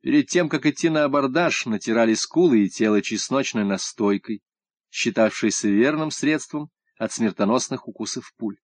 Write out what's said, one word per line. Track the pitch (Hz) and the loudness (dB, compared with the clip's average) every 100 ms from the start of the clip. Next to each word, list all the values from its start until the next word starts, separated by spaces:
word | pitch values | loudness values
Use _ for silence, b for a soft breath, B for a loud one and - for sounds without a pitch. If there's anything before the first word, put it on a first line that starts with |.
Перед | 135 147 135 | 2 0 2
тем, | 180 165 | 0 0
как | 151 156 | 0 -2
идти | 135 165 | 0 0
на | 156 | 2
абордаж, | 147 143 135 139 170 - 123 | 2 0 0 0 0 -2 -4
натирали | 104 - 113 117 107 | -4 0 2 2 2
скулы | - 160 175 117 98 | 0 2 4 6 2
и | |
тело | - 110 104 | 0 2 2
чесночной | - 107 - 131 131 113 101 | 0 -6 -2 -2 -2 -2 -2
настойкой, | 95 - - 104 101 - 107 _ _ _ _ _ | -2 -4 -2 0 0 -4 -12 _ _ _ _ _
считавшейся | - 120 104 110 - 110 - 107 | -4 -2 2 0 2 -2 0 0
верным | 101 127 151 156 | 4 2 2 -4
средством | - 143 156 - 151 147 _ _ _ | -2 -2 -2 -4 -10 -10 _ _ _
от | 110 | -8
смертоносных | - 113 92 101 120 - 131 - | -2 -2 0 0 0 -2 -8 -10
укусов | - 104 - - _ | -10 -8 -8 -12 _
пуль. | 110 98 | -10 -10